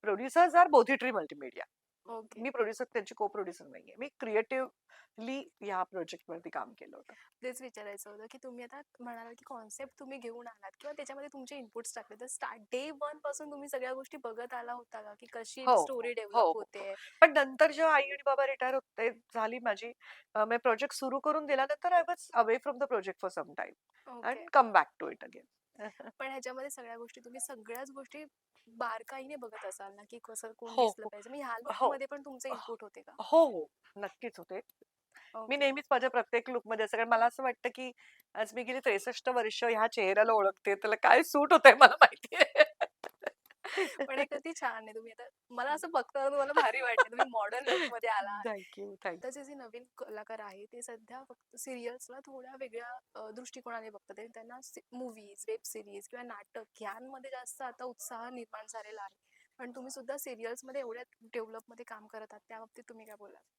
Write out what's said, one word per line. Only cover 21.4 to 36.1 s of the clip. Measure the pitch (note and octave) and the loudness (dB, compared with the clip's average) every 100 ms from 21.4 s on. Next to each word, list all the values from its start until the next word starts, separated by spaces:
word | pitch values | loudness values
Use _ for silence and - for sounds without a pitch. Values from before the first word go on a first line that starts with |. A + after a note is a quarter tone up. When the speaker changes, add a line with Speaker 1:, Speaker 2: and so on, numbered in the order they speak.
| D4+ | 0
Speaker 1:
दिल्यानंतर | C4+ C4+ D4 F4 | 0 2 0 4
I | F4+ | 4
was | E4+ F4 - - | 2 -4 -2 2
away | A3 A#3+ | 4 2
from | D4 B3 | 0 -4
the | C4+ | -2
project | A#3 F#3+ F3+ | -2 -2 -6
for | F#3+ | -6
some | F3 C#3 | -6 -8
time | - G2 - _ _ - | -8 -10 -12 _ _ -20
Speaker 2:
ओके. | B3 A3+ C4+ | -8 -6 -6
Speaker 1:
and | E4+ | 4
come | C#4+ A#3 | 6 8
back | F#3+ D3+ _ | 6 4 _
to | - | -10
it | - | -10
again. | - - _ _ _ | -16 -20 _ _ _
<laughs> | _ G#3+ - B3 _ | _ -14 -14 -20 _
Speaker 2:
पण | C4+ | -10
ह्याच्यामध्ये | C4+ B3+ C4 C#4 | -8 -10 -10 -10
सगळ्या | C4+ A#3+ A#3 | -12 -14 -14
गोष्टी, | A#3 - | -14 -18
तुम्ही | A#3+ B3 | -20 -14
सगळ्याच | B3 B3+ G#3+ A#3 C4+ | -12 -14 -12 -12 -10
गोष्टी | C#4 C4 C#4+ D4+ _ _ _ _ | -16 -18 -18 -18 _ _ _ _
बारकाईने | A3+ A#3+ A3 A3+ C4 C4 D4 | -8 -8 -8 -10 -14 -12 -12
बघत | A#3+ G#3+ | -12 -12
असाल | G3 F#3 G3 | -12 -12 -16
ना, | G3+ | -20
की | G#3 A#3+ | -20 -20
कसं | - A3 A3+ | -16 -14 -14
कोण | A3+ A#3 A3+ | -16 -6 2
Speaker 1:
हो, | |
Speaker 2:
दिसलं | A#3 G#3 | 2 2
Speaker 1:
हो. | G#3+ | -14
Speaker 2:
पाहिजे. | G#3 G#3+ | -14 -16
मग | C#4 | -12
ह्या | C4+ A3+ B3 | -8 -8 -8
Speaker 1:
हो. | E4 B3 | 0 0
Speaker 2:
लूकमध्ये | C4 C4+ | 0 -6
पण | C#4+ | -10
तुमचे | C#4 C4 C4 | -12 -12 -8
इनपुट | B3 - A3+ | -8 -10 -12
होते | G#3 - | -12 -20
का? | - - | -20 -14
Speaker 1:
हो, | G#3+ D#4+ D#4+ | 4 6 6
हो. | F#3+ - _ _ - | 2 -8 _ _ -10
नक्कीच | G3+ _ A#3+ - | -10 _ -12 -12
होते. | E3+ F#3+ - _ _ _ _ - - A3 A3 | -14 -14 -14 _ _ _ _ -20 -16 -14 -4
मी | C#4 | 2
Speaker 2:
ओके. | |
Speaker 1:
नेहमीच | C#4 C4+ - | 2 0 2
माझ्या | C4 B3+ | 2 4